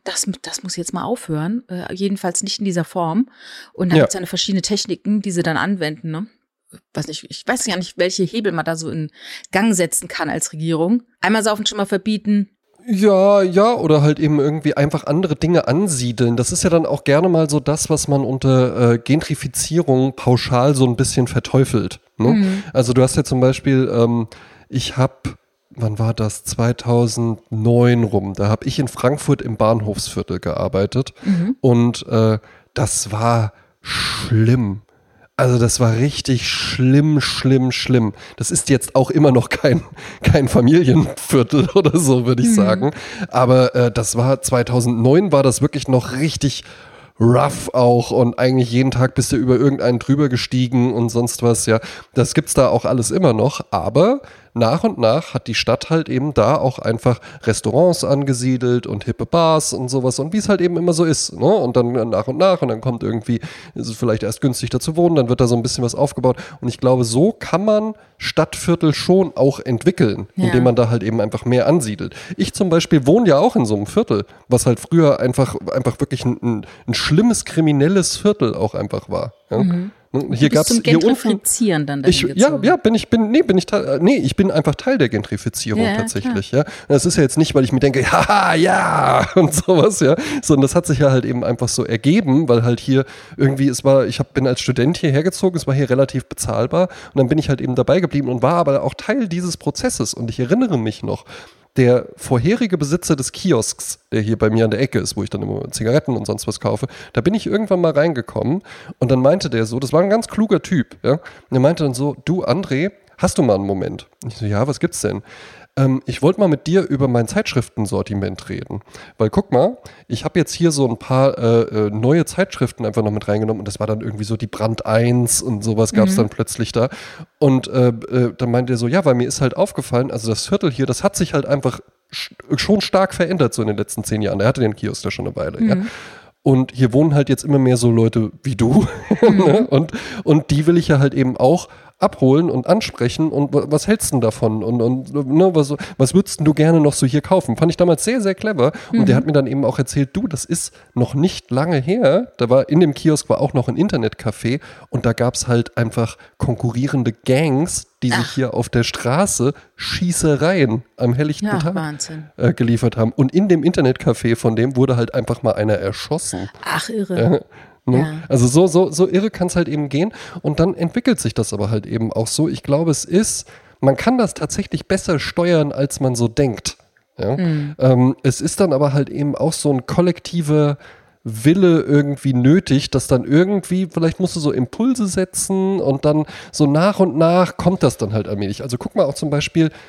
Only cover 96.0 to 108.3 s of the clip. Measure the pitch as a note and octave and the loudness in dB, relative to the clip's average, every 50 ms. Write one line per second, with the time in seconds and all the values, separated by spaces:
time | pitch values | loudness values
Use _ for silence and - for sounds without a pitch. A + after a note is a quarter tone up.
96 | C3+ - - C3+ - - - - - A2+ A2 A2 A#2+ C#3 - E3+ F#3 F3+ - - | 2 0 -2 -6 -8 -8 -10 -8 -6 -4 -2 -2 -2 0 0 0 -2 -2 -4 -12
97 | - - - C3+ C3 B2 D3+ D#3 D3 - C#3 B2 C3 C3 B2 - A#2+ - C#3 F#3 | -20 -6 0 0 0 2 2 0 0 0 -2 -2 -2 -2 -2 0 2 2 2 2
98 | F3+ C#3 - C#3+ C#3 B2 B2+ A#2 A#2+ C#3 E3+ F3 E3 C#3+ C#3 - - C3+ - - | 2 0 -2 -2 -2 -2 -2 0 0 2 2 2 2 2 2 0 0 -2 -6 -6
99 | - - A3 C#4 A#3 F3+ E3 F3+ F3+ F3 - - - D3+ - - - B3+ - - | -6 -4 -2 -2 -2 -2 -4 -4 -4 -4 -6 -6 -6 -8 -6 -4 -6 -6 -4 -4
100 | A#2 - - - A#2+ A2+ - - B2+ A#2+ F#3+ B3 C4 A3 E3+ B2 G#2+ A2 - - | -4 -6 -6 -6 -8 -8 -4 -4 -2 0 0 0 2 0 0 -2 -2 -4 -6 -6
101 | - - G2 - - - - - - - _ _ _ _ _ - B2 A#2+ B2+ A#2+ | -6 -6 -6 -6 -8 -16 -20 -20 -20 -20 _ _ _ _ _ 2 4 4 4 2
102 | - - - - - - C3+ A#2+ A#2 E3 A3+ A#3+ B3 G3 F#3 D#3 D3 C#3 D#3 E3+ | 0 -4 -14 -18 -4 -2 -2 0 2 0 0 0 0 -2 -2 -2 -2 -4 -4 -4
103 | - - D#3+ C3+ B2+ - - - - F3+ D3+ A2+ G#2+ - - - - - - - | -2 -2 -2 -2 -2 -8 -10 -6 0 0 0 2 0 -2 -8 -10 -12 -12 -12 -14
104 | _ _ - A2+ G#2 G#2+ A2 - A2 G#2+ G#2+ A2+ A2+ A2 G#2+ G#2 C#3 - - A2 | _ _ -4 -2 0 -2 0 0 0 2 2 2 2 2 2 0 -2 -2 -2 -2
105 | - - - G#2 G2 A2 - G2+ G#2 G2+ G2+ G2+ - - - - A2+ A2+ B2+ D3+ | -4 -4 -6 -6 -6 -6 -6 -8 -6 -6 -6 -8 -8 -10 -8 -6 -2 0 0 0
106 | - - B2 G#2 G#2 G#2 G2+ G#2 - A2+ G#2+ - - G#2 G#2+ - - - - - | 0 0 -4 -4 -4 -6 -6 -6 -6 -8 -8 -4 -4 -4 -2 -2 -6 -8 -10 -16
107 | - - - B2+ A2 F3+ G#3+ G#3 - - G#3 G#3 A3 G3 F#3+ F3+ F3 D#3+ - C#3+ | -20 -6 -4 0 0 0 0 0 -2 -2 -2 -2 0 0 0 2 2 2 2 2
108 | D3+ E3+ D3+ B2 - - | 2 2 0 -4 -6 -6